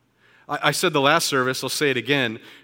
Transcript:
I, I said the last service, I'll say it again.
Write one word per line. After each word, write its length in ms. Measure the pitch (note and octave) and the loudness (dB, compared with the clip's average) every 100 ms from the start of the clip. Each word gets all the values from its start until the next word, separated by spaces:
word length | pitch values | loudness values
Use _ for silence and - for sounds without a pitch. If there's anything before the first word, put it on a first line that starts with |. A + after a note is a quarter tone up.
| _ _ _ _ - | _ _ _ _ -10
I, 200 | C#3+ D3+ | -2 -2
I 20 | |
said 220 | C#3+ F#3 | 0 0
the 80 | D3+ | 2
last 260 | C#3 E3 - | 4 4 2
service, 360 | C#3 B2+ B2+ | 0 0 -2
I'll 80 | C3 | -6
say 200 | - D3 | -2 -2
it 60 | B2 | 0
again. 420 | A#2+ C#3+ A#2+ A2 - - | 0 0 -2 -6 -14 -20